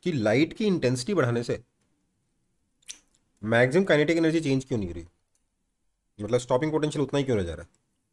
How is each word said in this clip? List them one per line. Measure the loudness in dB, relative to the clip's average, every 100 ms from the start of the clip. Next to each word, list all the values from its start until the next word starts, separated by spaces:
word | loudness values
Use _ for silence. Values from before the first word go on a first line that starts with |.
कि | -2
लाइट | -2 2 2 2
की | 0 0
इंटेंसिटी | 2 0 -2 -2
बढ़ाने | 0 0 -2
से | -4 -8 -8 _ _ _ _ _ _ _ _ _ _ _ -20 -20 _ _ _ _
मैक्सिमम | 0 2 4 2 2
काइनेटिक | 2 2 2
एनर्जी | 2 0
चेंज | 0 -2 -2
क्यों | -6
नहीं | -6
हो | -10
रही, | -16 _ _ _ _ _ _ _ _ _ _ -12
मतलब | -2 -2
स्टॉपिंग | 2 0 2
पोटेंशियल | 0 -2 -2
उतना | -2 -2
ही |
क्यों | 0 0
रह |
जा | -2
रहा | -8
है? | -16 _ _ _ _